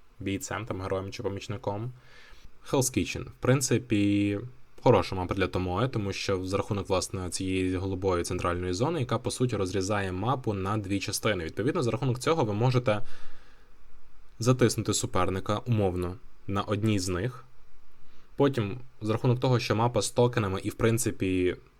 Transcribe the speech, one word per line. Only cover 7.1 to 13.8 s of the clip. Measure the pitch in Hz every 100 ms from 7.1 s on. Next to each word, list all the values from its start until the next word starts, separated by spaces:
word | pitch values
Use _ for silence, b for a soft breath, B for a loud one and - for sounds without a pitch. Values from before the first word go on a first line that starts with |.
| 98 90
цієї | - 95 95 92 92
голубої | 95 92 95 87
центральної | 85 90 90 87 90
зони, | 90 139 170
яка, | 123 113
по | 110
суті, | - 127 104
розрізає | 92 98 95 104 98
мапу | 90 113 139 117
на | 101 92 107
дві | 98 98
частини. | - - 110 95
Відповідно, | 78 85 117 180
за | 120
рахунок | 107 135 120
цього | 143 165
ви | 113
можете | 104 127 123 120 107 B B B B B B B -